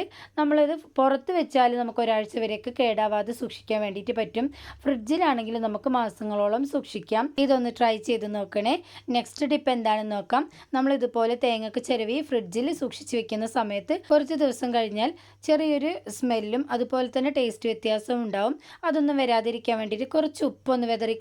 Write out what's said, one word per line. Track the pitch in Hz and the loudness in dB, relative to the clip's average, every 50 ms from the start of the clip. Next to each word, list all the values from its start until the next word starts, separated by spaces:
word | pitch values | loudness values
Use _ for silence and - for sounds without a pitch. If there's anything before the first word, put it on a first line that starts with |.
| 381 - - - - - _ 302 | -2 -4 -6 -16 -20 -8 _ 0
നമ്മളത് | 302 294 302 302 294 285 330 311 - - - 269 | 2 4 4 4 4 4 2 -2 -8 -4 0 2
പുറത്ത് | 262 269 269 269 - - 359 339 | 4 4 4 2 0 0 0 0
വെച്ചാൽ | - - - 262 247 240 240 240 | 0 2 4 4 4 4 4 0
നമുക്ക് | 240 233 233 240 233 | -2 -2 -2 0 2
ഒരാഴ്ച | 226 220 214 214 214 - 233 | 2 2 0 0 -2 -2 -4
വരെയൊക്കെ | 226 208 214 214 - 247 240 - | -2 -2 -2 -4 -6 -6 -2 0
കേടാവാതെ | 254 233 214 208 214 214 214 208 208 220 240 - | 2 2 2 2 2 2 2 0 -2 -4 -6 -6
സൂക്ഷിക്കാൻ | 254 202 - - - - 220 214 214 | -8 -8 -8 -10 -6 -4 -2 -2 -2
വേണ്ടിയിട്ട് | 202 185 202 202 247 233 226 | -2 -4 -6 -6 -4 -2 -2
പറ്റും. | 214 - - 226 254 277 - - - - - - - | -2 -2 -2 -2 -2 -4 -4 -8 -16 -18 -18 -6 -2
ഫ്രിഡ്ജിലാണെങ്കിലും | 269 277 233 208 226 311 349 359 302 262 233 220 220 233 233 226 214 | -2 -2 0 0 -2 0 2 2 2 2 0 -2 -4 -4 -2 -2 -2
നമുക്ക് | 208 208 - 277 254 247 | -2 -2 0 0 0 2
മാസങ്ങളോളം | 233 208 - - 214 214 208 208 208 208 214 247 277 277 294 | 0 -2 -4 -6 -6 -4 0 0 2 2 2 0 0 -2 -2
സൂക്ഷിക്കാം. | 277 - - - 202 - - 214 220 254 311 - 269 | -4 -4 -6 -8 -12 -4 -2 0 0 0 0 0 0
ഇതൊന്ന് | 277 262 269 254 240 240 240 - | 2 4 4 2 2 0 0 2
ട്രൈ | 240 226 220 214 220 - | 2 2 2 0 0 -2
ചെയ്ത് | 233 220 208 208 208 208 | -2 -2 -2 -4 -4 -4
നോക്കണേ. | 196 196 - 208 208 240 311 359 - - - - - - 240 240 | -6 -4 -2 -2 0 0 0 0 -2 -8 -20 -12 -6 -2 -2 -2
നെക്സ്റ്റ് | 233 - - - 294 247 | -2 -4 -4 -4 0 0
ടിപ്പ് | 294 294 294 269 254 | 0 2 2 0 0
എന്താണെന്ന് | 240 220 220 214 214 214 214 208 202 | 2 2 2 2 0 0 -2 -4 -6
നോക്കാം. | 196 - 240 269 311 - - - - - - | -2 0 0 0 0 -2 -6 -16 -10 -4 -2
നമ്മളിതുപോലെ | 262 262 269 277 254 247 240 240 233 226 226 240 240 - | 0 2 2 2 2 0 0 0 2 2 2 2 2 0
തേങ്ങയൊക്കെ | 240 233 220 220 214 - 240 | 0 0 0 -4 -4 -6 -4
ചിരവി | 247 - 254 220 220 214 240 311 302 - | -2 0 0 0 0 0 -2 -2 -2 0
ഫ്രിഡ്ജിൽ | 262 226 196 175 180 226 254 320 339 | -2 -2 -2 -2 -2 -2 -2 -2 -2
സൂക്ഷിച്ച് | - 269 233 - - - - 247 | -2 -4 -6 -6 -10 -8 -4 -4
വെക്കുന്ന | 233 226 220 220 214 220 226 - | -4 -2 -4 -4 -4 -4 -2 -2
സമയത്ത് | 254 220 208 202 202 196 - 311 370 - - | -2 -2 -2 -2 -4 -2 -2 -2 -2 2 4
കുറച്ച് | 294 302 285 262 320 277 | 4 4 4 2 2 2
ദിവസം | 302 262 240 - 262 240 233 | 2 2 2 0 -2 0 0
കഴിഞ്ഞാൽ | 233 226 214 208 214 226 311 339 - - - - _ - | 0 0 0 0 0 0 -2 -2 -6 -12 -20 -20 _ 0
ചെറിയൊരു | 320 302 302 320 302 294 277 277 320 359 392 - 208 208 | 2 2 4 4 2 2 2 0 -2 -4 -4 -8 -12 -6
സ്മെല്ലും | - 269 247 233 226 208 214 233 254 285 - | -4 -2 0 0 0 0 0 -2 -2 -2 -2
അതുപോലെ | 247 233 254 247 262 254 254 247 - | -2 -2 -2 0 0 -2 -2 0 0
തന്നെ | 262 262 294 285 285 | 0 0 0 0 0
ടേസ്റ്റ് | 247 226 214 - - 226 | 0 0 -2 -2 -4 -4
വ്യത്യാസവും | 220 220 - 220 214 214 214 - 247 240 233 | -2 -2 0 0 0 0 0 -2 -2 -2 -2
ഉണ്ടാവും. | 214 196 196 208 240 302 - - - - - - 330 | -2 -2 0 0 0 -2 -4 -8 -18 -14 -6 -2 0
അതൊന്നും | 294 311 285 294 285 269 | 2 2 2 2 2 2
വരാതിരിക്കാൻ | 262 240 233 226 220 233 233 240 - 247 226 220 | 2 2 2 2 2 0 -2 -2 -2 -2 -2 0
വേണ്ടിയിട്ട് | 220 208 208 208 269 269 - | -2 -4 -4 -4 -4 -2 0
കുറച്ച് | 311 311 302 - - 311 269 | 0 0 0 0 -2 -2 -2
ഉപ്പൊന്ന് | - - - 269 262 247 240 226 | -2 -4 -2 0 0 0 0 0
വിതറി | 226 208 226 226 226 226 | 0 0 0 -2 -2 0